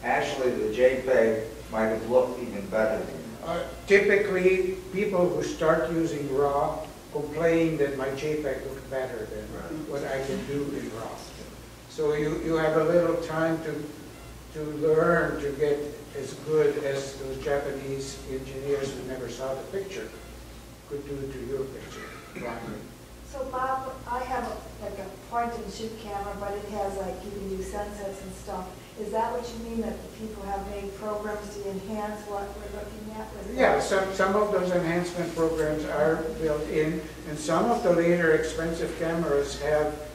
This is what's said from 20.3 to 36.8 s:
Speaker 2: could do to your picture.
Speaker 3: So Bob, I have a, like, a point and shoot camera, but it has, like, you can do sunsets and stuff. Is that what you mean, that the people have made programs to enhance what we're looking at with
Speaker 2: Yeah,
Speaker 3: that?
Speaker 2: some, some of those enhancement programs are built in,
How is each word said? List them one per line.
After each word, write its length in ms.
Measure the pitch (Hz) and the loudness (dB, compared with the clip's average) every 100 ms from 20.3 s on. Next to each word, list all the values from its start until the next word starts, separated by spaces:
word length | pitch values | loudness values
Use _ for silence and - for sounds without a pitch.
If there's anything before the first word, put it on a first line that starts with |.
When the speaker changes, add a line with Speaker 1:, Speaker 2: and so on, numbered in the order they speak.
| - - - - - - | -14 -14 -16 -16 -18 -10
Speaker 2:
could 140 | 143 - | -8 -6
do 80 | 139 135 | -6 -6
to 140 | 131 117 | -6 -4
your 180 | 135 135 | -4 -4
picture. 420 | 117 - - - - - - - - - 101 - - - - - | -6 -12 -12 -12 -14 -14 -10 -8 -6 -8 -10 -12 -16 -18 -18 -14
Speaker 3:
So 120 | 269 262 | -8 -4
Bob, 420 | 254 262 262 262 - - | -2 0 0 -2 -8 -4
I 100 | 247 | -4
have 200 | 254 - | -2 -2
a, 140 | 220 220 - - | -2 -6 -10 -8
like, 140 | 214 190 | -8 -6
a 80 | 190 - - | -10 -12 -6
point 240 | 233 233 | -2 -2
and 180 | 226 190 | -2 -8
shoot 200 | - 220 220 | -6 -8 -8
camera, 340 | 214 202 202 196 | -8 -6 -6 -6
but 120 | 202 | -4
it 140 | 202 202 | -6 -6
has, 260 | 208 196 196 | -4 -2 -2
like, 160 | 185 175 | -4 -6
you 60 | 208 | -8
can 200 | 202 196 190 | -8 -6 -4
do 40 | |
sunsets 640 | 185 208 208 208 196 190 | -4 -4 -6 -6 -8 -8
and 100 | 190 | -10
stuff. 320 | 185 - 185 185 - - - | -12 -8 -8 -8 -12 -16 -8
Is 120 | 202 | -2
that 200 | 220 226 | 0 0
what 160 | 240 233 | 0 -4
you 160 | 226 226 | -8 -6
mean, 120 | 226 | -2
that 200 | 220 - | -2 -4
the 60 | - - | -10 -10
people 240 | 214 208 | -10 -8
have 240 | 196 196 190 | -4 -4 -4
made 220 | 202 202 190 | -6 -6 -6
programs 580 | 214 208 214 208 202 - | -4 -4 -4 -6 -6 -6
to 140 | 196 | -6
enhance 500 | 190 202 214 214 208 208 | -6 -4 -4 -4 -6 -6
what 220 | 202 202 208 | -6 -6 -8
we're 160 | 208 202 | -8 -8
looking 260 | 214 - 214 214 | -8 -10 -10 -8
at 160 | 220 - | -8 -8
with 200 | - 254 | -6 4
Speaker 2:
Yeah, 200 | 247 214 | 6 6
Speaker 3:
that? 80 | |
Speaker 2:
some, 280 | - 196 190 - | 4 2 2 2
some 200 | 190 208 | 4 6
of 160 | 208 | 4
those 200 | 190 180 | 4 4
enhancement 600 | 175 165 175 175 175 165 165 | 2 2 2 0 -2 -4 2
programs 500 | 160 156 156 151 147 | 2 4 2 2 0
are 380 | 147 151 165 160 - | 2 4 4 0 0
built 260 | 160 151 156 | 0 0 2
in, 300 | 156 | 2